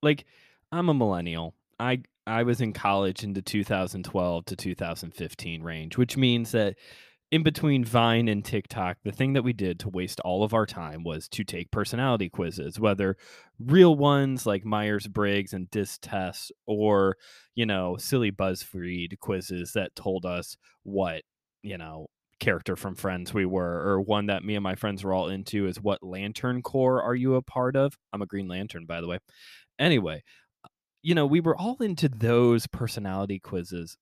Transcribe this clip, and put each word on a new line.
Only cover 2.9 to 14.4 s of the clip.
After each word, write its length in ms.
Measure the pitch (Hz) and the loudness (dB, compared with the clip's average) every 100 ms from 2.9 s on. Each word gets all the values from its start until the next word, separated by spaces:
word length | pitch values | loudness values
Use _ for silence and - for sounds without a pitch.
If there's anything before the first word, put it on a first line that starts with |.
| 98 98 95 | 2 2 -2
in 80 | 104 | -4
the 100 | 98 | -6
two 220 | 95 107 | -2 -2
thousand 400 | 98 98 92 98 | 0 0 -2 -6
twelve 400 | 87 98 90 85 82 | -4 -2 0 -2 -6
to 120 | 90 | -8
two 180 | 95 87 | -6 -6
thousand 360 | 87 82 82 | -6 -8 -10
fifteen 500 | - 82 - 87 82 | -10 -10 -10 -10 -8
range, 340 | 80 80 80 - | -8 -8 -8 0
which 200 | 123 - | 0 4
means 340 | 131 120 113 | 2 2 0
that 240 | 117 101 - - - - _ _ | 0 0 -2 -16 -20 -20 _ _
in 100 | 160 | 2
between 440 | 160 151 156 139 117 | 2 2 2 2 2
Vine 420 | 120 117 113 117 | 4 4 4 4
and 160 | 101 | 0
TikTok, 540 | 98 107 - - 90 90 | -2 -4 -4 -6 -6 -4
the 100 | 107 | -8
thing 180 | - 135 | -2 0
that 100 | 139 | 2
we 100 | 123 | 0
did 260 | 117 95 87 | 0 -2 -2
to 100 | 107 | -4
waste 300 | 90 92 - | -4 -6 -6
all 220 | - 92 | -4 0
of 100 | 104 | 2
our 120 | 113 107 | 2 0
time 400 | - 80 78 85 | -4 -10 -8 -8
was 240 | 78 - | -8 -8
to 160 | - 101 | -8 -6
take 260 | 87 87 | -6 -6
personality 560 | - 101 117 135 117 90 | -4 -2 0 2 2 0
quizzes, 540 | - 87 90 73 90 | -2 -4 -4 -8 0
whether 340 | 107 98 98 95 - - - _ | 0 2 2 0 -6 -20 -20 _
real 360 | 120 165 180 151 | 4 10 10 10
ones 500 | 143 143 139 131 | 6 4 2 0